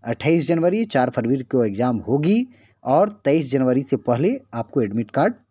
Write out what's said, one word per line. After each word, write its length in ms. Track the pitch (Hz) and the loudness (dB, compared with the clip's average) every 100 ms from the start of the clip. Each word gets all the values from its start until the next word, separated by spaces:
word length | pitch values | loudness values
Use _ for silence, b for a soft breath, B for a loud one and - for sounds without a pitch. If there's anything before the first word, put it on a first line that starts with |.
अट्ठाईस 440 | - 120 147 170 143 | -6 -4 0 0 2
जनवरी, 360 | 165 170 202 220 | 0 0 0 -2
चार 240 | - - | 0 0
फरवरी 340 | - 113 135 | 0 -2 -2
को 220 | 127 131 113 | 0 0 0
एग्जाम 320 | 101 123 117 | 0 -2 -2
होगी 480 | 85 135 151 220 254 b b b | -2 0 2 0 0 b b b
और 380 | 120 143 208 208 - | 0 2 2 -2 0
तेईस 260 | 156 139 | 0 0
जनवरी 320 | 135 131 127 | 0 2 0
से 140 | 143 123 | 0 -4
पहले 420 | - 120 165 262 _ | 0 0 0 -2 _
आपको 280 | 117 117 - | -10 -4 -2
एडमिट 300 | 110 104 107 | -2 -2 -4
कार्ड 220 | - 175 247 _ | -2 -2 -2 _